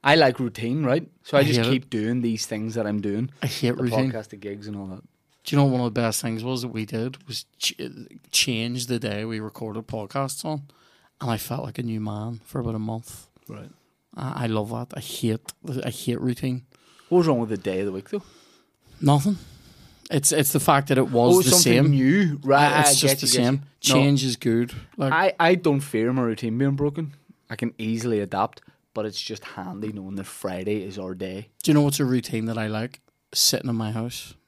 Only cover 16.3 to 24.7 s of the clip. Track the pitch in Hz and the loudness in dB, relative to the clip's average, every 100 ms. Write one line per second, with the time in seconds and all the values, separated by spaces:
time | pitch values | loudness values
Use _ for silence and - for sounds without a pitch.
16.3 | 120 131 127 - _ _ _ _ 180 160 | -2 -4 -6 -8 _ _ _ _ 2 4
17.3 | 127 113 107 98 92 101 92 - 208 - | 2 0 -4 -2 -2 -4 -6 -8 -8 -8
18.3 | _ _ _ _ _ _ - 147 143 170 | _ _ _ _ _ _ -2 4 4 2
19.3 | 190 - - - - - _ - 151 139 | -2 -8 -20 -20 -20 -20 _ -4 0 2
20.3 | 156 143 147 - 143 139 135 127 120 123 | 2 2 2 4 4 4 2 4 4 8
21.3 | 180 143 180 156 120 147 139 131 190 185 | 8 8 6 6 6 6 6 6 4 4
22.3 | 143 139 139 147 147 147 139 143 139 135 | 0 4 6 6 6 4 4 4 2 2
23.3 | 127 120 139 139 _ 135 131 139 143 131 | 2 2 0 -4 _ 2 4 6 4 0
24.3 | 117 123 113 120 | -2 0 2 0